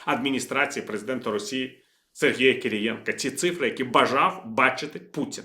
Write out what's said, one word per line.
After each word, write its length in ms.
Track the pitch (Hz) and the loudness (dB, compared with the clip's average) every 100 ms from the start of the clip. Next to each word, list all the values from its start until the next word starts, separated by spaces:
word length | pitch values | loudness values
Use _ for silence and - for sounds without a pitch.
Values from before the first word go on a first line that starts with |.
| - | -2
адміністрації 800 | 135 135 131 - 135 139 - 101 | 0 0 -2 -2 -2 0 -2 -6
президента 460 | 107 110 127 117 | -6 -4 -4 -2
Росії 520 | 104 - 131 127 - _ _ _ | -4 -4 -6 -6 -10 _ _ _
Сергія 400 | - 147 110 131 | 0 2 6 4
Кирієнка. 600 | 123 123 104 110 113 - | 4 0 0 -2 -4 -6
Ці 180 | - 135 | -4 -4
цифри, 360 | 135 175 175 120 | -2 -2 0 -2
які 160 | - | -2
бажав 640 | 123 143 117 131 180 185 113 | 2 4 6 4 2 0 -6
бачити 540 | 110 131 - 147 - | 2 2 2 -6 -10
Путін. 440 | - - 127 - | -12 -6 -6 -8